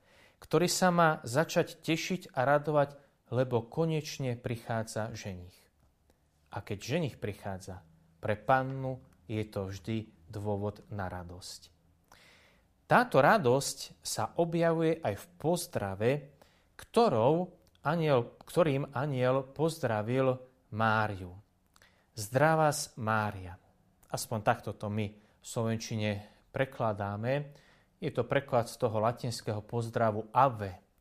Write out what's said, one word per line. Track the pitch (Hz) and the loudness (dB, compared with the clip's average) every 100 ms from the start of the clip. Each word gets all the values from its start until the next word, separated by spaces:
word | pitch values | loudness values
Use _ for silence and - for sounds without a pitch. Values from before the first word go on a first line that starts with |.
| _ _ - _ | _ _ -20 _
ktorý | - 156 175 | 0 2 2
sa | - 185 | 4 4
má | 175 160 156 | 6 4 4
začať | 120 131 165 175 151 - | 0 0 2 0 0 -4
tešiť | - 160 - 180 - - | -2 -2 -2 -6 -6 0
a | |
radovať, | 127 147 151 151 143 - _ _ - | 2 2 4 2 0 -4 _ _ -6
lebo | 120 123 120 113 | -2 0 0 -2
konečne | 160 165 156 151 - 131 120 | -4 -2 -2 -6 -6 -6 -4
prichádza | 131 117 - 113 113 110 113 107 | -6 -6 -4 -4 -4 -6 -6 -8
ženich. | 104 92 87 - _ _ _ _ _ _ _ _ _ | -10 -12 -14 -20 _ _ _ _ _ _ _ _ _
A | - | -12
keď | - 92 | -8 -8
ženich | 110 160 143 - | -2 -2 -2 -4
prichádza, | 107 98 101 92 95 90 - _ _ _ | -8 -8 -8 -10 -10 -16 -18 _ _ _
pre | 107 107 | -4 -2
pannu | - 131 131 135 131 131 - _ - | 2 2 2 -4 -6 -8 -14 _ -6
je | 110 107 | -6 -4
to | 104 95 | -6 -6
vždy | 98 - 110 110 _ - | -8 -4 -6 -6 _ -14
dôvod | 104 107 101 104 101 - | -8 -4 -4 -4 -8 -12
na | 104 92 | -8 -8
radosť. | 92 87 87 - - - _ _ _ _ - - - _ _ _ _ | -8 -12 -14 -16 -18 -20 _ _ _ _ -20 -20 -20 _ _ _ _
Táto | - 185 240 139 | 2 4 6 6
radosť | 147 214 127 131 - - - - | 6 6 6 2 0 -8 -14 -12
sa | - - 110 - | -8 -4 -4 0
objavuje | 170 170 165 165 160 165 | 0 2 2 4 2 2
aj | 113 101 | -2 -4
v | - - | -10 -4
pozdrave, | 151 170 - 113 101 95 113 147 147 _ - _ _ - | 0 0 -2 -4 -4 0 0 0 -4 _ -20 _ _ -20
ktorou | - 226 226 117 120 165 180 - _ _ 139 | 0 4 4 4 4 4 0 -10 _ _ -2
anjel, | 170 156 127 117 - | 0 4 2 2 -10
ktorým | - 160 160 135 147 | -4 2 2 2 -2
anjel | 127 147 127 127 135 135 - | -4 -2 0 2 2 -2 -2
pozdravil | 160 156 120 107 107 127 131 127 - _ - | -2 0 -2 0 0 2 2 0 -6 _ -10
Máriu. | 107 113 110 107 95 90 92 _ _ _ _ - _ _ 117 | 0 2 2 0 -4 -12 -16 _ _ _ _ -20 _ _ -12
„Zdravás, | 101 131 156 160 151 139 - - | -2 2 4 6 4 2 -6 -4
Mária.“ | 110 110 104 98 90 90 _ _ _ _ - | 0 0 0 -4 -12 -16 _ _ _ _ -10
Aspoň | 127 - 110 | -8 -4 -2
takto | 113 113 - 98 | 0 0 -2 -8
to | 104 | -4
my | 107 101 | -2 -4
v | - _ _ - | -6 _ _ -10
slovenčine | 123 113 113 - 110 107 101 - _ _ | -4 -2 -2 -4 -4 -2 -4 -8 _ _
prekladáme. | - 135 - 113 101 101 101 117 143 147 - _ _ _ - | -4 -4 -2 -2 -2 -4 -4 -2 -2 -4 -14 _ _ _ -8
Je | 151 | -6
to | - - | -4 0
preklad | 139 - 123 113 | -2 2 0 0
z | - | -2
toho | 117 107 | -2 2
latinského | 110 123 127 - - 107 | 0 0 -6 -6 -6 -6
pozdravu | 104 120 113 117 113 104 107 127 | -4 -6 -4 0 0 0 0 4
Ave, | 135 110 98 90 _ _ | 4 2 -8 -8 _ _